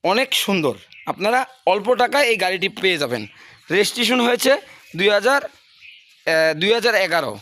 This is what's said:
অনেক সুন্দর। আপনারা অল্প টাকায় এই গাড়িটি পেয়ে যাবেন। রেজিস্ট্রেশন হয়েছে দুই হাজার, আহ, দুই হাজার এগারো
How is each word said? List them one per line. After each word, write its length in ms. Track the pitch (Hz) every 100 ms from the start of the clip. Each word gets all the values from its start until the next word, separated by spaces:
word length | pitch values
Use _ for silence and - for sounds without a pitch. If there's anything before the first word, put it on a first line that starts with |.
অনেক 240 | 165 214 262
সুন্দর। 400 | - - 196 147 98 - - -
আপনারা 340 | 151 202 247 254 - -
অল্প 200 | 196 196
টাকায় 320 | 240 240 277 247
এই 100 | 220
গাড়িটি 320 | 185 185 190
পেয়ে 320 | 214 190 170
যাবেন। 200 | 139 120 104 - - - -
রেজিস্ট্রেশন 500 | 185 208 240 226 254
হয়েছে 320 | 240 240 262 285 - - -
দুই 140 | 160 202
হাজার, 300 | 208 214 277
আহ, 1080 | - _ _ _ - - _ _ - 160 160
দুই 160 | 156 190
হাজার 200 | 233 226
এগারো 380 | 214 185 170 135 104